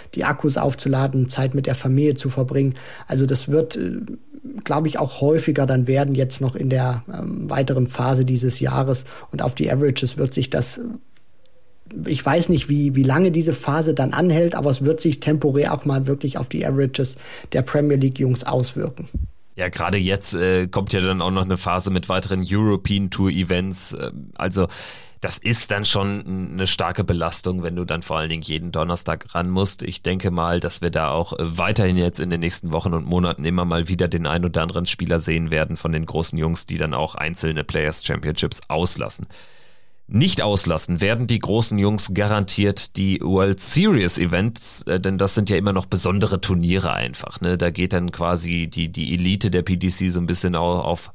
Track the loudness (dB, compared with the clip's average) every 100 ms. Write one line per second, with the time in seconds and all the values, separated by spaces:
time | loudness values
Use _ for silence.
0 | -10 -2 -2 0 0 2 0 0 0 2
1 | 2 2 0 0 0 0 0 -2 2 4
2 | 4 2 -2 -2 0 2 2 0 -10 -16
3 | -4 0 2 2 2 2 2 -2 -4 -4
4 | -8 -12 -16 -16 -14 -10 -2 0 0 0
5 | -4 0 4 4 2 2 2 2 4 2
6 | 2 2 0 0 -2 -2 0 2 0 -2
7 | -6 -8 -6 -6 -2 0 0 2 0 0
8 | 2 2 4 2 0 0 0 0 0 -2
9 | -4 -16 -12 -4 -4 0 0 2 2 2
10 | -2 0 -2 0 0 0 0 -4 -8 -12
11 | -16 -20 -20 -20 -20 -20 -20 -20 -14 -8
12 | -4 -2 2 2 4 2 2 2 4 4
13 | 4 6 4 4 2 0 0 0 2 2
14 | 0 2 4 4 4 2 0 2 2 2
15 | 0 0 0 2 2 2 2 0 0 0
16 | 0 -2 -2 -4 -4 -2 0 2 0 0
17 | -2 -4 -14 -18 -4 -2 0 2 4 4
18 | 2 2 0 0 0 0 0 -4 -6 -8
19 | -8 -6 -6 -10 -16 -6 -4 -2 0 2
20 | 2 0 0 0 4 4 2 -2 0 2
21 | 2 2 0 0 0 0 0 0 0 0
22 | 0 -2 0 -2 0 2 2 2 2 0
23 | 0 2 2 2 2 0 0 -4 -6 -6
24 | -8 -10 -14 -6 -2 0 0 -2 -14 -16
25 | -18 -10 -6 -4 -2 0 0 -2 0 0
26 | 0 -2 -6 -6 -6 -2 -2 0 -2 0
27 | 0 0 0 -2 -2 -2 -2 -4 -4 -4
28 | -4 -4 -2 -4 -4 -6 -4 -2 -2 -2
29 | -2 -6 -4 -4 0 0 0 -2 -8 -6
30 | -4 -2 0 0 0 0 -2 -4 -2 0
31 | 0 0 -2 -4 -4 -2 0 2 2 2
32 | 2 0 -2 -2 -2 -4 -4 -2 -2 -2
33 | 0 0 0 0 -2 0 0 0 0 0
34 | 0 0 0 0 0 0 -2 -2 -4 -2
35 | 0 0 0 0 0 0 0 -2 -4 -4
36 | -2 -2 -2 -2 -2 -2 -4 -4 -4 -2
37 | -4 -4 -6 -4 -4 -4 -4 -2 -2 -2
38 | -2 -4 -2 -2 -4 -4 -4 -2 0 -2
39 | -4 -8 -12 -16 -20 -20 -20 -20 -20 -20
40 | -2 2 2 2 2 2 2 0 0 0
41 | 2 2 0 0 2 2 2 2 2 2
42 | 2 2 2 2 2 2 2 2 -4 -2
43 | 0 2 2 4 4 2 2 4 6 4
44 | 4 2 2 2 0 -2 -4 -4 -2 0
45 | 0 2 2 2 2 2 2 0 0 0
46 | 2 2 2 0 0 2 2 2 0 -2
47 | -4 -6 -12 -4 -2 2 0 0 0 0
48 | -2 -2 0 0 0 -2 -2 -4 -4 -4
49 | -2 0 2 2 2 2 2 0 0 0
50 | 0 0 0 0 0 2 2 0 0 -4
51 | -6